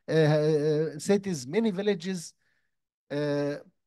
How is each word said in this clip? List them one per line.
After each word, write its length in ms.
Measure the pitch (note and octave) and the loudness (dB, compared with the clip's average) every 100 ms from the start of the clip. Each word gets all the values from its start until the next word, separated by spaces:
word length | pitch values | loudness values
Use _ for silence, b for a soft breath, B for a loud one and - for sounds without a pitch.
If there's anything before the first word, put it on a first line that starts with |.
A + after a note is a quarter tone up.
| - | 0
uh, 40 | |
uh, 880 | D#3 D#3 D3+ D3+ D#3 D3+ D3+ D#3+ C#3+ | 4 4 4 4 2 2 0 -2 -4
cities, 480 | E3 G3+ G3 D#3+ B2 | 0 0 0 -6 -4
many 240 | F#3 A3+ | -2 0
villages, 640 | F3+ G3+ G3 E3+ F#3+ - _ _ _ _ _ _ _ - | 0 -2 -2 -4 -8 -10 _ _ _ _ _ _ _ -10
uh, 440 | C#3+ D3 C#3+ C#3+ D3 - _ | -4 -2 -2 -2 -6 -12 _